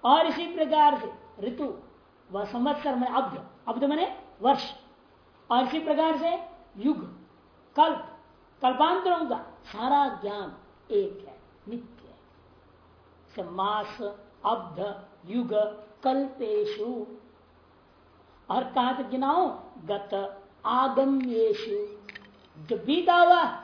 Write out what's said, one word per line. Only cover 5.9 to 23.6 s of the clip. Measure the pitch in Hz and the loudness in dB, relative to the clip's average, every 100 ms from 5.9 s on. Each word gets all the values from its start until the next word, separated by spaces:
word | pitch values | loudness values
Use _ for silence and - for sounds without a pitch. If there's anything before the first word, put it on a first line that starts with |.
| 294 320 320 | 2 2 2
से | 330 349 - - - 190 | -2 -4 -6 -18 -20 -4
युग, | 240 302 196 - - _ _ _ _ - | -2 -2 -6 -16 -20 _ _ _ _ 2
कल्प, | 320 285 - - - - _ _ | 2 2 -8 -18 -20 -20 _ _
कल्पांतरों | 254 254 311 370 370 349 311 | 0 4 2 2 0 0 0
का | - - - | -4 -8 -18
सारा | - 208 240 285 277 - | -18 -6 0 2 2 -2
ज्ञान | 202 208 185 - - - - | -8 -8 -10 -14 -20 -20 -4
एक | 208 196 - - | -2 -2 -6 -18
है, | - - - - | -20 -20 -20 -14
नित्य | 240 - - - | -14 -14 -20 -20
है। | - _ _ - - _ _ _ _ _ _ _ | -20 _ _ -20 -20 _ _ _ _ _ _ _
से | - | -12
मास, | 175 180 196 214 208 - 208 208 - - | -10 -4 -2 -2 -4 -8 -10 -10 -20 -8
अब्ध, | 202 226 190 160 202 202 - - 165 | -4 -2 -4 -8 -8 -8 -16 -20 -8
युग, | 233 233 208 214 - - - | -4 0 0 0 -2 -18 -4
कल्पेशु, | 262 262 277 - 226 208 208 208 220 247 208 - - - _ - _ _ _ _ _ _ _ - - | 0 0 -2 -4 -2 0 -2 -4 -6 -6 -10 -14 -20 -20 _ -20 _ _ _ _ _ _ _ -20 -4
और | 196 | -4
कहां | 247 277 247 | -2 0 0
तक | 262 269 | -2 -4
गिनाओ? | 254 269 320 359 - - - | -2 0 2 2 -2 -14 -20
गत | 160 208 - 196 196 - - _ - | -8 -6 -4 -6 -6 -10 -20 _ -2
आगम्येशु, | 262 269 240 269 269 254 226 220 208 - 202 208 - - - - - - - | 2 2 2 2 2 0 2 2 2 -2 -4 -6 -10 -18 -20 -20 -20 -20 -20
जो | 156 226 | -6 -4
बीता | - 320 359 | 0 0 4
हुआ | 349 349 349 302 - | 8 8 8 6 -2